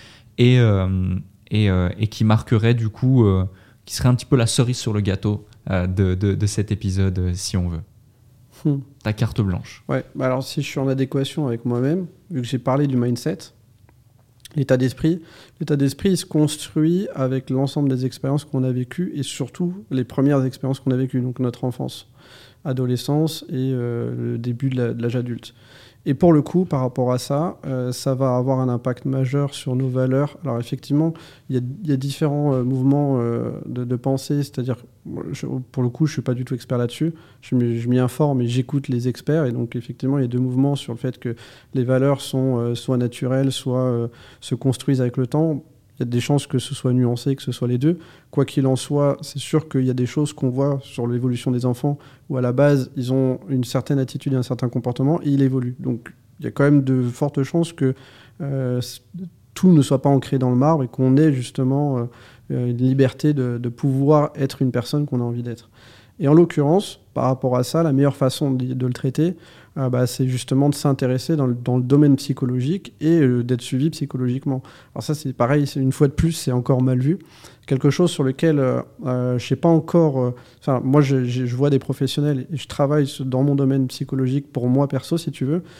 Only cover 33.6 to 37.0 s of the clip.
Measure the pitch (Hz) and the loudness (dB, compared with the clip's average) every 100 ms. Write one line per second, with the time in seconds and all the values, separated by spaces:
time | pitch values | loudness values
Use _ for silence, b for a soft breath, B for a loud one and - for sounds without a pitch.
33.6 | - 123 123 123 135 135 - 147 143 - | -8 -8 -4 -4 -2 -2 -2 -4 -2 -6
34.6 | 127 123 - _ - - - - 139 131 | -6 -6 -8 _ -12 -12 -10 -8 -6 -6
35.6 | 127 - 123 123 156 - 127 123 127 123 | -6 -2 -2 0 -2 0 -4 -4 -4 -8
36.6 | - 123 120 - | -4 -2 -2 -2